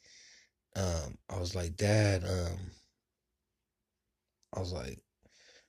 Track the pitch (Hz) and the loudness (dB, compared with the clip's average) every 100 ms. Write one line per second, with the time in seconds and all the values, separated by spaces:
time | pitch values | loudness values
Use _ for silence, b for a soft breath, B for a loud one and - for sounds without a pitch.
0 | B B B B B _ _ 98 92 82 | B B B B B _ _ -2 0 0
1 | 71 - - 90 87 92 85 85 104 107 | -4 -10 -8 -6 -4 -4 -4 0 4 6
2 | 104 92 90 92 85 90 90 B B _ | 6 4 0 -2 -2 -6 -10 B B _
3 | _ _ _ _ _ _ _ _ _ _ | _ _ _ _ _ _ _ _ _ _
4 | _ _ _ _ _ - 90 87 64 - | _ _ _ _ _ -6 -4 -6 -8 -12
5 | _ _ b b b b | _ _ b b b b